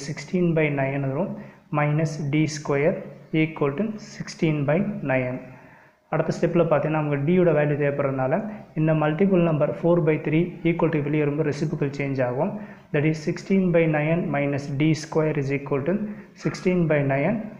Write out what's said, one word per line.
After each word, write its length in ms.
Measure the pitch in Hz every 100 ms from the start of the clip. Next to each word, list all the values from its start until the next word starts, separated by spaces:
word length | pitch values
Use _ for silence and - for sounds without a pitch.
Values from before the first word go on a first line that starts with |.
| -
sixteen 400 | 143 - 185 175 160
by 120 | 156 143
nine 220 | 135 139 135
வரும். 220 | 135 202 - - - _ 147
Minus 340 | 147 151 156 - 143
D 120 | 151 151 -
square 360 | - 139 151 147 - - - 160
equal 280 | 160 - 143 139
to 40 | 226 214 - -
sixteen 420 | - - 165 151 139
by 80 | 156 202 - 143
nine. 260 | 131 127 131 - - - - - _ _
அடுத்த 200 | 160 156 -
ஸ்டெப்பில் 260 | 165 170 165
பார்த்தீங்கன்னா, 280 | 147 151 156
நமக்கு 260 | 151 143 143
D-யோட 240 | 185 175 151
வேல்யூ 200 | 147 147
தேவைப்படுறதுனால 540 | 143 143 135 131 131 170 208 - - -
இந்த 120 | 156 156
மல்டிபிள் 400 | 151 156 196 185 170
நம்பர் 240 | 151 147 -
four 160 | 170 175 160
by 80 | 151 156
three 160 | 156 175 - 165
equal 200 | 170 165
to 60 | 156 143
வெளியே 160 | 151
வரும்போது 260 | 147 147 151
ரெசிப்ரோக்கல் 400 | 135 156 151 143 143
சேஞ்ச் 220 | 139 135 123
ஆகும். 240 | 123 185 208 - - -
That 120 | 151 156
is 80 | 156 -
sixteen 360 | 165 - 196 185 170
by 60 | 165 151
nine 240 | 151 170 170 143
minus 300 | 143 139 143 135
D 40 | 156 151 -
square 300 | 160 156 151
is 80 | 139 139
equal 240 | - 143 143
to 80 | 202 - - - -
sixteen 360 | 160 - 185 180 160
by 80 | 151 139
nine 220 | 135 160 226 - -